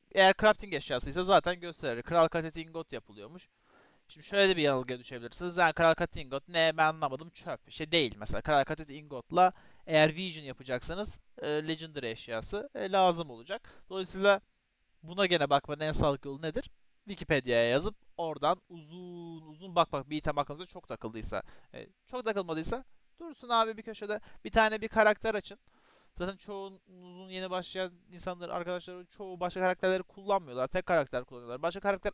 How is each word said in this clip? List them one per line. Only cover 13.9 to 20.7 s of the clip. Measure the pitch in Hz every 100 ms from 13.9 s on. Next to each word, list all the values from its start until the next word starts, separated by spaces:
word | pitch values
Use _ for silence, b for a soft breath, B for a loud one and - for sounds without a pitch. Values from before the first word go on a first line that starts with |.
| 190 185 185 202 196 - _ _ _ _ _
buna | 160 180 190
gene | 170 143
bakmanın | 143 - 147
en | 156
sağlıklı | - 151 139 139
yolu | 139
nedir? | 160 196 - - _ _ -
Wikipedia'ya | 190 160 147 123 117 117
yazıp | 131 196 - - -
oradan | 165 147 147 185 _
uzun | 170 151 175 180 175 170 165
uzun | 160 151 185 170
bak | 160
bak | 143 135
bir | 156
item | 156 147
aklınıza | 143 147
çok | 180